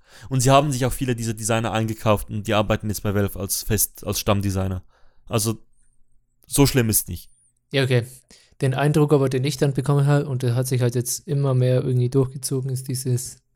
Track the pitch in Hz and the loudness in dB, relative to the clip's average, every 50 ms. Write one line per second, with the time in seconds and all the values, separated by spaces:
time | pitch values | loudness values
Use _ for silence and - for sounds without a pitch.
0 | _ _ - - - - 131 131 120 135 135 139 147 151 139 123 131 123 - - | _ _ -20 -20 -12 -4 -2 2 4 6 6 6 4 4 -2 -2 -2 -2 -2 -4
1 | 139 127 123 117 113 113 113 107 110 101 117 113 113 113 90 110 113 110 107 - | -2 -4 -2 -2 -2 -6 -6 -6 -2 -2 0 0 0 -2 -2 -2 -2 -2 -4 -2
2 | - 117 107 101 - - 104 107 98 110 110 104 107 98 107 107 - 110 101 - | 2 2 2 2 2 -4 -8 -8 -4 0 0 0 2 2 0 -2 -2 -4 -6 -4
3 | - 107 98 101 98 98 - 92 95 95 - - - - 113 101 - - - - | -4 -2 0 0 0 -2 -2 -6 -6 -6 -6 -6 -2 -2 0 0 0 -2 -4 -10
4 | - - 104 - - - 104 101 98 101 95 95 95 95 95 90 - - _ _ | -6 -6 -4 -4 0 0 0 0 0 -2 -2 -2 -2 -2 -4 -6 -10 -14 _ _
5 | - - _ - - - - 117 104 113 110 - - _ _ _ _ _ _ _ | -20 -20 _ -20 -14 -4 -2 -2 0 -2 -4 -6 -10 _ _ _ _ _ _ _
6 | - _ _ - _ _ _ _ _ _ - - 143 131 - 135 117 110 104 - | -20 _ _ -20 _ _ _ _ _ _ 2 4 4 4 4 2 0 2 0 -2
7 | - - 90 85 - - _ _ _ _ _ _ _ _ - 135 135 127 131 123 | -2 -4 -10 -12 -12 -18 _ _ _ _ _ _ _ _ -2 -2 0 2 2 0
8 | 110 - - - _ _ - - _ _ _ _ - 135 131 135 139 151 151 160 | 0 -2 -12 -20 _ _ -20 -20 _ _ _ _ -2 -2 0 2 0 2 4 4
9 | 147 147 156 143 135 135 135 131 127 143 151 - 160 143 135 135 127 143 143 143 | 4 4 4 4 4 2 0 0 -2 -2 -2 0 0 0 0 0 0 2 2 2
10 | 139 143 147 143 147 - 135 123 131 123 117 123 131 131 143 123 123 120 117 123 | 4 4 4 2 2 0 -4 -2 0 0 0 0 0 0 0 0 0 0 0 0
11 | 120 - - - - - 151 139 139 139 131 127 123 127 127 127 - - 127 127 | -4 -4 -6 -8 -6 -4 -2 0 0 2 2 2 4 4 2 2 2 0 0 2
12 | 123 123 127 139 131 127 131 139 - - 143 131 131 135 131 127 131 - 131 123 | 0 2 2 2 0 0 -2 -10 -6 -4 -4 -4 -4 -4 -6 -6 -6 -6 -8 -6
13 | - 135 123 120 - - - _ _ _ _ | -2 -2 -2 -2 -2 -6 -14 _ _ _ _